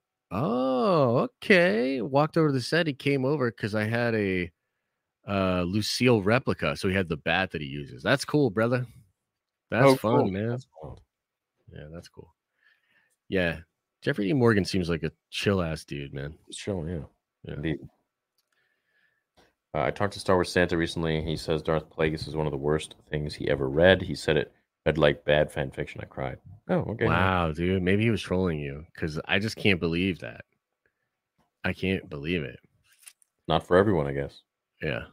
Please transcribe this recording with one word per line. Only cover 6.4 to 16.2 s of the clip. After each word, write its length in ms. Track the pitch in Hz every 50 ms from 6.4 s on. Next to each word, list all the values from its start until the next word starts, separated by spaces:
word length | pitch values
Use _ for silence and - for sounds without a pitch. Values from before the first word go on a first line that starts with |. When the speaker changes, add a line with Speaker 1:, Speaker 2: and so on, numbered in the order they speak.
| - - 92 - - 76 71
Speaker 1:
So 120 | - - 98
he 60 | 92
had 140 | 98 92 80
the 80 | 85
bat 340 | 71 - 82 82 92 95 92 -
that 80 | 80
he 60 | 73
uses. 360 | 67 69 73 71 64 64 62 73
That's 220 | 98 135 135 -
cool, 260 | - - 151 143 117
brother. 360 | 90 110 113 120 127 123 127 - - - - _ _ _ _ _ _ _ _ _ _ _ _ -
That's 160 | - 110 135
Speaker 2:
Oh, 100 | 139 135
Speaker 1:
fun, 200 | 131 - 110 120 131 123
Speaker 2:
cool. 60 | 101
Speaker 1:
man. 180 | 92 95 110 117
Speaker 2:
That's 160 | 120 127 - _ _ -
cool. 220 | - 139 - - - _ _ _ _ _ _ _ _ _ _ _ _ - 82
Speaker 1:
Yeah, 140 | 80 76 76 80
that's 160 | 85 - -
cool. 260 | _ - - 82 _ _ _ _ _ _ _ _ _ _ _ _ _ _ _ _ _ _ _ -
Yeah. 320 | 98 92 90 85 80 82 85 _ _ _ _ _ _ _ -
Jeffrey 240 | - 143 - 104
D. 60 | 98 160
Morgan 300 | 135 120 117 113 101 87
seems 240 | - - 95 87 80
like 140 | 85 78 80
a 80 | 78 - _ _ _
chill 300 | - - - 107 101 92 85
ass 220 | 80 80 76 -
dude, 280 | - 71 71 69 69 69
man. 240 | 69